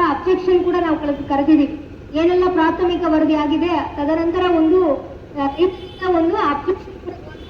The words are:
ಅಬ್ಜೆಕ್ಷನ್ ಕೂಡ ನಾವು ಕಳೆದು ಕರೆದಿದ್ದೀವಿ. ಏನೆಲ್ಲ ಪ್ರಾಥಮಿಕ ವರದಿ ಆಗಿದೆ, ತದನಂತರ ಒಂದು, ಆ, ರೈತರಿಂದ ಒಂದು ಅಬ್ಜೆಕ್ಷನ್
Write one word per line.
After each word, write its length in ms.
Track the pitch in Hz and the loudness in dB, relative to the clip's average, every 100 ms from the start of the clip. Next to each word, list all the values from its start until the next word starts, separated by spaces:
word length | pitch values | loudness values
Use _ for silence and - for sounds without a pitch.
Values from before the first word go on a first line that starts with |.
| 302 | 2
ಅಬ್ಜೆಕ್ಷನ್ 540 | 277 370 370 359 359 | 0 0 0 4 2
ಕೂಡ 100 | 359 349 | 2 0
ನಾವು 180 | 339 302 | 0 -2
ಕಳೆದು 300 | 294 277 - | -2 -4 -2
ಕರೆದಿದ್ದೀವಿ. 520 | 277 294 302 277 - - - - | 0 4 4 4 -4 -14 -18 -8
ಏನೆಲ್ಲ 300 | 294 339 359 359 | 0 2 2 2
ಪ್ರಾಥಮಿಕ 500 | 320 330 - 359 339 330 | 2 0 2 0 0 2
ವರದಿ 280 | 311 285 | 2 2
ಆಗಿದೆ, 320 | 302 294 311 349 | 2 2 0 0
ತದನಂತರ 840 | 311 - - 285 330 330 359 359 339 | 0 -4 -4 -2 0 0 0 2 4
ಒಂದು, 400 | 320 370 339 262 - - - 294 | 4 4 2 0 -6 -16 -12 -4
ಆ, 40 | 277 | -4
ರೈತರಿಂದ 680 | 285 370 - - - 370 339 | 0 0 -2 -14 -8 0 2
ಒಂದು 200 | 330 427 | 2 0
ಅಬ್ಜೆಕ್ಷನ್ 800 | 302 285 - 381 - - 349 - - - | 0 -2 -2 -4 -6 -14 -14 -14 -16 -18